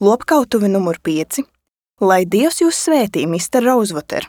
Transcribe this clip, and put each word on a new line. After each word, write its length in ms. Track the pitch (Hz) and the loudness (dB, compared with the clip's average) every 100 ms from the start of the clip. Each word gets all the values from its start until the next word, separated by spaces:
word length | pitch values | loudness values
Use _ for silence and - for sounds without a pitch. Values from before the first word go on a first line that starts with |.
Lopkautuve 640 | 202 240 - 302 240 226 202 | 2 2 2 0 2 0 0
numur 320 | 196 175 165 | 0 -2 -4
pieci, 480 | 170 156 160 - 269 _ _ _ _ - | -4 -4 -4 -8 -10 _ _ _ _ -2
Lai 240 | 190 185 180 | 2 2 2
Dievs 320 | 190 311 - | 2 0 2
jūs 160 | 330 | 0
svētī, 540 | 330 - 302 208 165 151 | 0 0 0 0 -2 -2
mister 320 | 170 - 254 | -4 -2 0
Rosewater. 640 | 240 254 208 151 - - | 2 2 0 -4 -8 -8